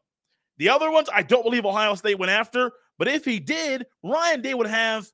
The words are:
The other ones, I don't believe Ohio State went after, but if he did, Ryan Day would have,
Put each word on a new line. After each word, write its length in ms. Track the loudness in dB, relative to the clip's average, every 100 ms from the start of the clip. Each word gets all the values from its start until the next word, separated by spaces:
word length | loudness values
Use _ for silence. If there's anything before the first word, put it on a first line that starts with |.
| _ _ _ _ _ -2
The 120 | 2
other 220 | 4 4
ones, 180 | 2 4
I 100 | 0
don't 200 | 0 -2
believe 220 | 0 0 0
Ohio 300 | 0 0 0
State 240 | -2 0
went 120 | 0
after, 420 | 0 0 -2 -2 -4 _ _
but 100 | -2
if 160 | 0
he 160 | -2 -4
did, 460 | -4 -6 -4 -4 -6 _
Ryan 380 | -4 0 0 0
Day 120 | -2
would 140 | -2 -2
have, 420 | 0 0 -2 -8